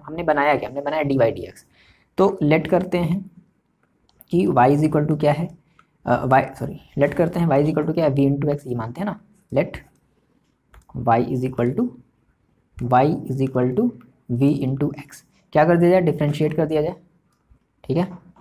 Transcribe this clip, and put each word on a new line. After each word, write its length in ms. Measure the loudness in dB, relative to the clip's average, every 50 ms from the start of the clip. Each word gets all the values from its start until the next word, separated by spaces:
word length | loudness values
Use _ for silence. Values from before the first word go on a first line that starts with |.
| -10
हमने 200 | -12 -10 -6 -2
बनाया 320 | 0 2 2 2 2 2
क्या, 140 | 0 -2 -6
हमने 120 | -8 -8
बनाया 220 | -6 -4 -4 -2 -2
डी 140 | 0 2
वाई 140 | 2 2 2
डी 100 | 0 -2
एक्स। 240 | -10 -14 -16 -20 -20 _ _ _ _ _ _ _ _ _ -2
तो 200 | 0 0 0 0 0
let 260 | 0 2 2 2 2
करते 300 | 0 0 0 0 0 -4
हैं 220 | -2 -2 -2 -2 -4 -6 -10 _ -20 -20 _ _ _ _ _ _ _ _ _ _ _ _ _ _ _ -10 -2
कि 140 | 0 0 0 2
y 180 | 4 4 4 4
is 140 | 4 4 2
equal 240 | 2 2 0 0
to 120 | 0 0 0
क्या 120 | 2 0
है, 160 | 0 0 -2 -8 -8 -14 _ _ _ _ _ _ _ _ -4
अ, 200 | -2 -2 0 2
y, 180 | 2 2 2 2 0 -6
sorry, 240 | -10 -10 -10 -10 -12 -16 _ -2
let 160 | 0 0 0 2
करते 260 | 0 -2 0 0 -2
हैं 80 | 0
y 120 | 2 2 2
is 120 | 2 2
equal 160 | 0 -2 -2
to 60 | -2 -2
क्या 120 | 0 0
है, 80 | 0 2
v 120 | 2 2
into 260 | 2 2 0 -2 -2 -4
x, 140 | -4 -6
ये 80 | -8 -8
मानते 260 | -6 -8 -8 -8 -8
हैं 40 | -8
ना, 140 | -8 -8 -10 _ _ _ _ _ -6
let 260 | -2 -2 -2 -2 -6 -16 -18 _ _ _ _ _ _ _ _ _ _ _ _ _ _ _ _ _ _ -20 _ _ -10 -6 0
y 120 | 0 2 0 0
is 200 | -2 -4 -4 -4 -4
equal 240 | -4 -2 -2 -2 -2
to, 120 | -2 -4 -4 -6 -12 -20 _ _ _ _ _ _ _ _ _ _ _ _ _ -12
y 280 | -8 -2 2 2 4 4 2 0 -2 -6
is 160 | -6 -4 -4
equal 320 | -4 -2 0 0 0 0 0
to 120 | 0 0 -2 -2 -6 -18 -20 _ _ _ -6 -2
v 200 | 0 2 2 2 0
into 300 | -2 -4 -2 -2 -4 -4 -6 -8
x। 240 | -16 -20 -20 -20 _ _ _ _ _ _ 2
क्या 120 | 4 4
कर 120 | 4 4
दिया 120 | 4 6 6
जाए, 100 | 4 4
differentiate 520 | 4 2 0 0 0 -2 0 0 -2 -2 0
कर 120 | -2 -2
दिया 160 | 0 0 0
जाए, 140 | -2 -2 -4 -8 _ _ _ _ _ _ _ _ _ _ _ _ _ _ _ _ -6
ठीक 140 | -4 -2
है, 100 | -2 -2 -4 -6 -16 -20 -20 -20 _